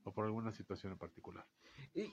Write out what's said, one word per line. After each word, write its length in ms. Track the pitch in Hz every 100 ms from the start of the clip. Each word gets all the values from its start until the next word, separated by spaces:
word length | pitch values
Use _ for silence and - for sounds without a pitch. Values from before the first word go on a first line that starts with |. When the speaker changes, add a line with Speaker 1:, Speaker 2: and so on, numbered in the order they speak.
Speaker 1:
o 100 | -
por 100 | 107
alguna 280 | 107 110 113
situación 400 | 107 - 95 98
en 60 | 90
particular. 480 | 85 - - 90 - _ - - 135
Speaker 2:
Y, 180 | 175 208